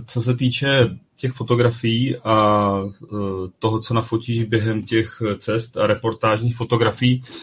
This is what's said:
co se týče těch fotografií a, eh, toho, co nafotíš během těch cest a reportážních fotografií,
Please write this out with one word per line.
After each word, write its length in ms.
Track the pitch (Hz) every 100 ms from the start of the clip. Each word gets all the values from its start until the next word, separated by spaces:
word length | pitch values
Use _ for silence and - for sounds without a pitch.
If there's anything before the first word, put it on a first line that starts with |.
| -
co 140 | 120
se 140 | 117 123
týče 640 | 127 - 139 135 110 - - _
těch 180 | 127
fotografií 840 | - 113 120 120 113 113 113 131 -
a, 160 | 110 110 107 104 101 98 98 -
eh, 40 | - 104 98 95 92 -
toho, 200 | 110 110
co 140 | -
nafotíš 500 | 117 113 113 117 117
během 400 | 110 113 110 107
těch 380 | 104 113 107 - 110 98
cest 400 | - 117 - -
a 100 | 107
reportážních 680 | 101 113 110 113 107 120 120
fotografií, 680 | 117 113 110 - 127 127 - -